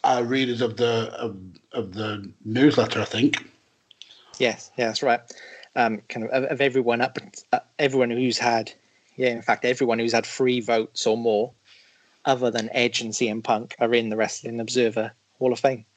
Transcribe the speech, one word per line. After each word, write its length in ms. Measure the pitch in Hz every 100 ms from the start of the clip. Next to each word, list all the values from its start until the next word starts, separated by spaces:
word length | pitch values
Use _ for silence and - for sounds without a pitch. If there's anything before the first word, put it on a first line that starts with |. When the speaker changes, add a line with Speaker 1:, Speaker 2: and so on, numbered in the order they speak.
Speaker 1:
our 200 | 127 127
readers 380 | 120 131 127 117
of 160 | 120 104
the, 360 | 117 113 110 -
of, 200 | 117 95 92 - _
of 220 | 117 104
the 360 | 98 107 104 95 - 107
newsletter, 560 | 117 143 - 110 -
I 40 | 107
think. 400 | 117 147 - - _ _ _ _ _ - - - -
Speaker 2:
Yes, 340 | 123 101 - -
yeah, 100 | 117
that's 160 | 110
right. 160 | 139 120 - - - - - 135
Um, 260 | 117 107 _
kind 160 | 123 110
of, 60 |
of, 120 | 131 131
of 160 | 131
everyone 400 | 139 131 120 120
up, 180 | 127 - - - _
uh, 60 | - - -
everyone 320 | 143 135 120
who's 280 | 117 127 113
had, 340 | 120 117 110 - _ _ _ -
yeah, 120 | 127
in 120 | 117
fact, 240 | - 120 123
everyone 340 | 123 123 113
who's 140 | 117
had 120 | 117 -
three 360 | - 131 123
votes 440 | 110 113 113 - 117
or 120 | 113
more, 340 | 117 104 127 _ _ - _ _ _ _ 139
other 240 | 131 123
than 200 | 117 110
Edge 300 | 131 120 113
and 120 | 113
C 160 | 104 117
M 120 | 110
Punk, 340 | 110 110 117 -
are 140 | 117
in 160 | 120 113
the 80 | 107
Wrestling 420 | 107 - 113 117
Observer 520 | 113 123 117 110 110 _ _ _
Hall 160 | 127
of 60 | 120
Fame. 260 | 139 127 -